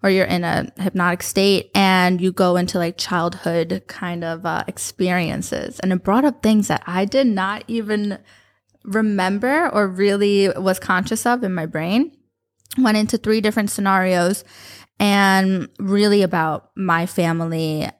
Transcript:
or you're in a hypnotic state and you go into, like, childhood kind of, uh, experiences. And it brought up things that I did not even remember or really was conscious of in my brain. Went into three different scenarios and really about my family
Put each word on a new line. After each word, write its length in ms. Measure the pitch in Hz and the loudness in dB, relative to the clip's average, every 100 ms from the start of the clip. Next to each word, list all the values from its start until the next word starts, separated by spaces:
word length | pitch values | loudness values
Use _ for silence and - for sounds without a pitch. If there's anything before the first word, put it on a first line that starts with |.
or 80 | 202 | 2
you're 160 | 190 180 | 2 2
in 160 | 180 | 0
a 240 | 170 - - - | 0 -2 -2 -4
hypnotic 440 | 185 185 175 175 | -4 0 0 0
state 480 | - - 196 190 - | -4 0 2 2 0
and 480 | 196 196 185 180 180 | 2 4 4 4 2
you 120 | 185 | 0
go 240 | 180 185 180 | 2 2 2
into, 200 | 185 190 | 0 -2
like, 180 | 170 175 | -4 -4
childhood 840 | - 180 170 170 - 170 165 190 - | -4 -2 -2 -4 -4 -2 -2 -6 -8
kind 380 | - 180 175 | -12 -8 -6
of, 200 | 165 165 | -6 -6
uh, 200 | 175 160 - | -4 -6 -6
experiences. 1120 | - - - 180 180 170 - - - - - | -10 -12 -4 0 0 -2 -4 -6 -6 -8 -6
And 140 | 190 | -2
it 100 | 185 | -2
brought 220 | - 214 | 0 2
up 180 | 285 - | 2 0
things 240 | 220 214 202 | 2 2 2
that 160 | 147 - | -4 -4
I 160 | 180 | -4
did 240 | 196 262 262 | 0 2 2
not 340 | 196 190 208 - | 0 -4 -6 -6
even 500 | 226 208 214 208 196 _ - _ _ _ _ | -6 -4 -4 -4 -8 _ -20 _ _ _ _
remember 840 | - 202 214 202 185 196 247 294 349 | -6 0 0 0 0 0 0 0 0
or 160 | - 196 | 0 -2
really 600 | 185 202 202 202 202 196 - | 0 0 2 2 4 2 2
was 220 | 185 185 | 0 -2
conscious 480 | - 185 196 220 247 | -2 -2 -2 -2 0
of 160 | 247 | 0
in 100 | 220 | -2
my 120 | 180 165 | -4 -4
brain. 460 | 165 165 214 302 _ _ _ _ _ _ - | -6 -2 0 0 _ _ _ _ _ _ 0
Went 180 | 254 214 | 2 2
into 200 | 214 226 | 2 -2
three 240 | 214 220 | 0 0
different 300 | 214 214 202 | 2 0 -2
scenarios 720 | - 196 190 185 180 175 208 - - - - - _ | -2 0 2 2 2 2 0 -6 -20 -20 -20 -20 _
and 680 | 202 202 196 190 190 190 151 _ | 2 4 4 4 2 0 -4 _
really 440 | 196 202 208 208 | -2 2 4 4
about 480 | 185 175 160 151 _ - | 2 0 -2 -4 _ -6
my 300 | 190 165 180 | 0 0 0
family 840 | - 170 165 165 165 160 156 147 - | -2 0 0 -2 -4 -2 -4 -6 -10